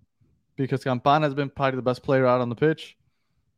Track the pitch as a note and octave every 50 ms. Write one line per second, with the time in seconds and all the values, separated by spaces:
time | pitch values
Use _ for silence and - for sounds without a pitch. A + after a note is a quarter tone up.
0 | _ _ _ _ _ _ _ _ _ _ _ - C3+ B2 C#3 C3 - C#3 B2+ B2
1 | - C#3+ C#3+ D#3 D#3 D3 C3+ C#3+ C#3+ C3+ - - C#3 C3+ C3 B2+ A#2 B2 B2 -
2 | - - C#3 C3 C3 B2+ B2 B2+ B2 A#2+ A#2+ A2+ D3 D#3 D#3+ - - - - _
3 | _ _ _ _ _ _ _ _ _ _ _